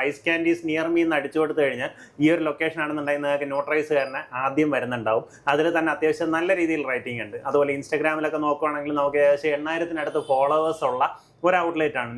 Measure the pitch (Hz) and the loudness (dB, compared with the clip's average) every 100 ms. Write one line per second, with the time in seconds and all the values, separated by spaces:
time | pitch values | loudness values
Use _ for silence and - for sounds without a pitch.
0 | 135 143 170 165 165 170 165 156 165 170 | 0 -2 -2 0 2 0 0 -2 0 2
1 | 165 151 - 156 151 151 139 123 135 - | 2 0 0 0 0 2 0 0 -6 -8
2 | - - 151 165 156 147 160 165 151 151 | -16 2 4 4 0 -2 -2 -2 -4 -4
3 | 143 147 143 143 143 139 143 151 151 147 | -2 -2 0 -2 -2 -4 0 0 2 0
4 | 131 135 156 127 135 139 151 131 123 123 | 0 -4 -8 -4 0 2 2 2 -2 -2
5 | 110 113 - - - 147 160 165 160 147 | 0 0 -2 -6 0 2 2 2 0 0
6 | 156 156 165 160 175 185 165 160 135 123 | 0 0 0 0 0 2 0 0 -2 -4
7 | 123 120 104 117 135 143 143 139 135 151 | -4 -8 -8 -8 -2 2 2 0 -4 -2
8 | 156 156 156 156 151 147 151 147 147 147 | 0 0 -2 -2 0 0 -2 -2 -4 -2
9 | 143 143 143 143 156 147 156 165 170 165 | 0 4 4 4 0 -2 -2 -4 -4 -4
10 | 147 151 139 131 143 156 160 160 135 127 | -4 -4 0 2 4 2 0 0 -2 0
11 | 143 - - _ 170 180 170 156 156 139 | -2 -4 -18 _ 2 2 2 0 0 0
12 | 120 | -6